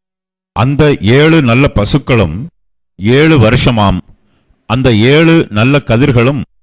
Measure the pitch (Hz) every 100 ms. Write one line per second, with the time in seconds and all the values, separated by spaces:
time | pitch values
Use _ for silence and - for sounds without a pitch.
0 | _ _ _ _ _ - 127 139 151 135
1 | 95 131 156 165 127 120 139 - 104 -
2 | - 120 87 85 156 _ _ _ _ -
3 | 101 131 160 156 110 123 - 117 101 90
4 | - - _ _ _ _ - 120 131 107
5 | 117 147 165 165 - 104 123 143 - 113
6 | 139 117 117 143 - _